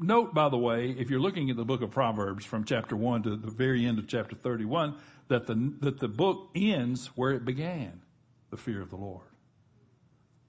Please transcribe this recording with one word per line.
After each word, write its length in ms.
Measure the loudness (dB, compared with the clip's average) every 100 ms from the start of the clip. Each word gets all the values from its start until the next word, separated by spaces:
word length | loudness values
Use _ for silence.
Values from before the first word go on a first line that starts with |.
note, 280 | 4 4 4
by 180 | 4 4
the 60 | 4
way, 380 | 2 2 0 -2
if 140 | -2
you're 80 | 2
looking 320 | 0 0 -2
at 60 | 0
the 80 |
book 180 | 0 -2
of 80 | 0
Proverbs 540 | 2 2 2 -2 -4
from 200 | -4 -4
chapter 300 | 0 -2 0
one 300 | -2 0 0
to 100 | 0
the 160 | -2 -6
very 340 | 0 2 4
end 140 | 2 0
of 80 | -2
chapter 300 | -4 -4 -6
thirty-one, 580 | -4 -2 0 0 0 -4 -14 -20 0
that 220 | 0 2
the, 260 | 0 0 0
that 180 | -2 0
the 80 | -4
book 440 | 2 2 2 -4
ends 540 | 0 2 2 0 -2 -6 -2
where 160 | 0
it 120 | 2
began, 580 | -2 -4 -4 -4 -8 -12 -20 _ _ _ _
the 60 | -10
fear 240 | -6 -6
of 100 | -8
the 60 | -10
Lord. 300 | -10 -12 -18 _ _ _ _ _ _ _ _ _ _ _